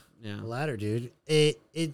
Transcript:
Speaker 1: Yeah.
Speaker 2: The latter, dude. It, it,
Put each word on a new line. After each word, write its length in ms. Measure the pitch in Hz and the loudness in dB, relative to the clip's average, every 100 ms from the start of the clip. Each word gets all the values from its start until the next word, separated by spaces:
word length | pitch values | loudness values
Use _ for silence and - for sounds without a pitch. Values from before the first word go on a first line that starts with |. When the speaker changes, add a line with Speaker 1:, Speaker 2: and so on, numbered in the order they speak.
| _ _ | _ _
Speaker 1:
Yeah. 160 | 110 101 | -10 -8
Speaker 2:
The 100 | 107 | -8
latter, 280 | 120 151 113 | -6 -4 -4
dude. 360 | 104 113 120 - - | -2 -2 -4 -14 2
It, 340 | 156 151 147 _ | 4 6 2 _
it, 200 | 156 165 | -4 -4